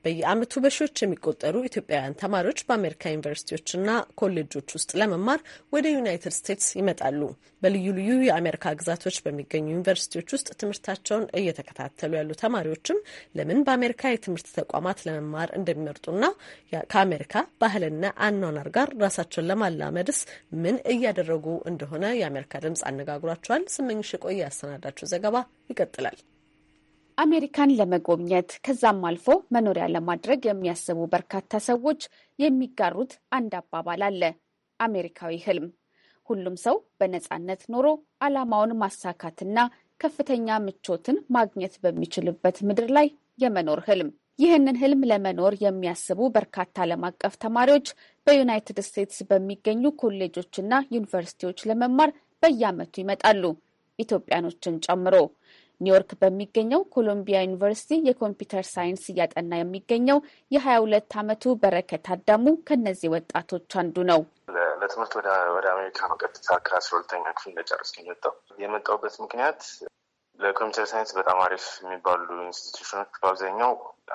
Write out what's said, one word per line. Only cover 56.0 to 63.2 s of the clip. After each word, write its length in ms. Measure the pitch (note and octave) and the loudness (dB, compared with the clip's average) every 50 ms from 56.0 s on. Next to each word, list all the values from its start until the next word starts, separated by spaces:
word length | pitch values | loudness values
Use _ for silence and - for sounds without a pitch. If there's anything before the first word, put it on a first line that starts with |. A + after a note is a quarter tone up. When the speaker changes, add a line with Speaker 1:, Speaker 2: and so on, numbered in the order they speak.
| F#3+ - - | 6 4 0
Speaker 2:
በሚገኘው 640 | _ G3 F#3+ F#3 G3 G#3 G3 _ A3+ A3 A3+ C4 F4 G4 | _ 2 2 2 0 -8 -2 _ 0 2 2 2 0 0
ኮሎምቢያ 500 | - _ B3+ A3+ G#3 G3+ G#3 F#3+ G#3 G3 F#3+ | 0 _ 0 2 2 0 -2 0 0 2 2
ዩኒቨርሲቲ 520 | F#3 F#3+ F#3+ F3+ G3 G3+ G#3+ - - - D4+ D#4+ | 2 0 0 0 2 0 0 0 -2 0 0 2
የኮምፒውተር 640 | D#4+ C4 B3 - A3+ G#3 G3+ _ G3+ _ - F#3+ F#3+ | 4 2 2 2 -2 -4 -4 _ -10 _ -4 -4 -4
ሳይንስ 380 | - - F#3 F3 F3 F#3 F#3 - | -4 -4 -4 -2 -2 -4 -6 -8
እያጠና 440 | - F#3 F3+ E3+ E3 - E3 F3 E3+ F3 | -6 -2 0 0 0 0 -4 -4 -4 -4
የሚገኘው 640 | E3+ E3+ F3+ F#3 F#3+ - - A#3 A#3 B3 C4 C#4 D4 C#4+ - _ _ _ _ | -4 -4 -4 -6 -10 -2 0 0 2 4 4 4 4 2 -2 _ _ _ _
የሃያ 240 | C4+ C#4+ B3+ C4+ B3 | 0 2 4 6 6
ሁለት 360 | A3+ A3 A3 G#3+ G#3+ G#3+ _ - | 6 6 6 4 2 2 _ -8
ዓመቱ 360 | G#3+ G#3 G#3+ G#3+ G#3+ - B3+ B3+ | -6 -2 -2 -4 0 2 0 2
በረከት 480 | A3 - G3 F#3 F3 - - - D#3 - - | 4 4 4 4 2 -2 -4 -8 -8 -4 -4
አዳሙ 360 | F#3 F3+ _ - G#3+ G#3+ A#3+ C#4+ D#4+ D#4+ - | -6 -2 _ 4 4 6 6 4 4 4 2
ከነዚህ 460 | - D4+ B3+ A3+ G3+ F#3 - - E3 | 0 0 2 2 0 -2 -2 -2 0
ወጣቶች 680 | D#3+ E3 | 0 -2